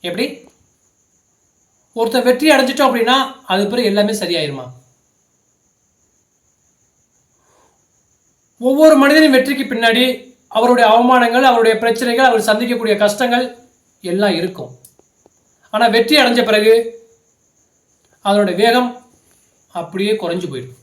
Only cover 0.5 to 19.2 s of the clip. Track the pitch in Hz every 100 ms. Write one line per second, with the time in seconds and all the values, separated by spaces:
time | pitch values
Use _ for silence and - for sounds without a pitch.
0.5 | _ _ _ _ _ _ _ _ _ _
1.5 | _ _ _ _ - 226 247 247 247 311
2.5 | 277 247 - 277 240 226 262 262 - -
3.5 | 185 202 240 214 202 208 208 175 170 147
4.5 | 139 127 - _ _ _ _ _ _ _
5.5 | _ _ _ _ _ _ _ _ _ _
6.5 | _ _ _ _ _ _ _ _ _ _
7.5 | _ _ _ _ _ _ _ _ _ _
8.5 | _ 247 269 311 302 277 302 311 262 269
9.5 | 269 233 240 233 226 254 247 - _ _
10.5 | 220 240 240 226 226 247 254 233 240 269
11.5 | 240 220 220 233 220 247 233 262 233 208
12.5 | 214 233 233 226 202 208 208 247 240 254
13.5 | - _ _ _ _ 185 180 208 170 175
14.5 | - - - _ _ _ _ _ _ _
15.5 | _ _ 214 233 226 233 302 247 240 233
16.5 | 214 214 226 233 - _ _ _ _ _
17.5 | _ _ _ _ _ _ _ 202 208 196
18.5 | 175 226 247 247 - _ _